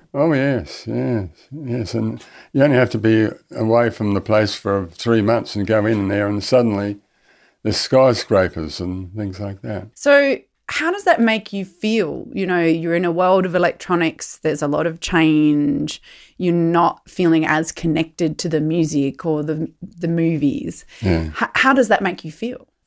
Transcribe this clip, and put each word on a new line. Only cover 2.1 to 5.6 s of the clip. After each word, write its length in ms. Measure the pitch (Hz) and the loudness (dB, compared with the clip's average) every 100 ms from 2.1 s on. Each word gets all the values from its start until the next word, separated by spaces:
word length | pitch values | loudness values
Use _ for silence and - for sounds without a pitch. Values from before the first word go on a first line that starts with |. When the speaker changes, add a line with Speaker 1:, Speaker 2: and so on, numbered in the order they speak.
| 113 - - - | -6 -14 -20 -6
Speaker 1:
you 120 | 135 | 2
only 120 | 143 127 | 4 4
have 140 | 123 | 2
to 80 | 113 | 2
be 320 | 110 110 107 - _ - | 2 4 2 -2 _ -4
away 360 | 110 117 117 | 2 2 2
from 220 | 117 104 | 0 -2
the 60 | 98 | -2
place 360 | 101 107 104 - | 2 2 2 -2
for 320 | 104 98 87 | -4 -4 -4
three 340 | - 117 113 | -8 0 2
months 340 | 104 117 - | 4 0 -2
and 100 | 104 | -6